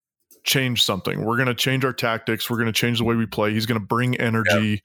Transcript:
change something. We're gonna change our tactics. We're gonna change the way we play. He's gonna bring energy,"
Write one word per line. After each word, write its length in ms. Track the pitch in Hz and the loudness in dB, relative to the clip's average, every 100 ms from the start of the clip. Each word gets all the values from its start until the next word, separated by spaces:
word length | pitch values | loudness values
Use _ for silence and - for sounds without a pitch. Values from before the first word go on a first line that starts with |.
| _ _ _ _ | _ _ _ _
change 400 | - 143 131 117 | -2 0 0 0
something. 380 | - 98 - 98 | 0 0 -4 -4
We're 140 | 104 117 | -2 0
gonna 180 | 127 | 0
change 300 | 117 131 131 | 0 0 0
our 80 | 135 | 0
tactics. 560 | 123 120 113 - 113 - | 0 -2 0 -2 -4 -2
We're 80 | 117 | -2
gonna 140 | 117 | 0
change 240 | 104 120 117 | 0 0 0
the 80 | |
way 100 | 117 | 0
we 120 | 117 113 | 0 -2
play. 260 | - 107 | -2 0
He's 140 | 107 110 | 0 0
gonna 120 | 117 | -2
bring 380 | 98 113 123 123 | 0 0 0 0
energy," 540 | 117 113 104 104 107 107 | 0 2 2 2 2 -2